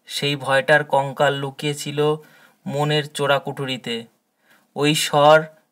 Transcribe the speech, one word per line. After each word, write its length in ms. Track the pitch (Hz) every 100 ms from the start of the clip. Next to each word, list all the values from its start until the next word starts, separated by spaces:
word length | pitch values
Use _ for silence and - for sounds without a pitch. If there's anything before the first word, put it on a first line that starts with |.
| -
সেই 300 | - 143 143
ভয়টার 480 | 131 135 131 151
কঙ্কাল 500 | 147 139 139 131 143
লুকিয়ে 400 | 139 139 135 151
ছিল 420 | 143 147 143 151 156 - _ _ _ -
মনের 420 | 139 147 151 147
চোরাকুঠুরিতে। 960 | - 139 139 139 139 131 127 - 117 117 _ _ _ _ _ _ -
ওই 200 | 147 156
স্বর 480 | - 151 147 156 160 _ _